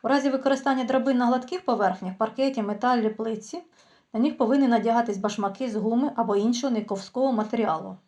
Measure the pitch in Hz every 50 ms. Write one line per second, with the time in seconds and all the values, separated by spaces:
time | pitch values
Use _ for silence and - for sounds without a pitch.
0 | - 233 269 285 262 285 262 262 262 269 277 262 - 277 262 262 254 226 269 262
1 | 233 269 269 247 247 240 247 254 247 - 359 370 - - 240 - 208 185 185 -
2 | 185 190 185 - 220 220 - - 269 269 269 240 208 202 208 208 - 247 254 240
3 | 214 220 220 - 220 226 226 214 208 - - 359 339 _ _ _ _ _ _ _
4 | _ _ - 220 247 302 - - 262 220 269 285 277 240 233 220 202 226 226 240
5 | 233 233 202 190 190 208 208 - 202 196 196 - 262 247 208 214 196 220 226 240
6 | 269 294 277 - 226 185 202 202 208 233 240 240 - 269 240 214 208 - 202 190
7 | 190 - _ 247 269 269 247 214 220 214 - 226 220 190 160 160 190 190 185 190
8 | _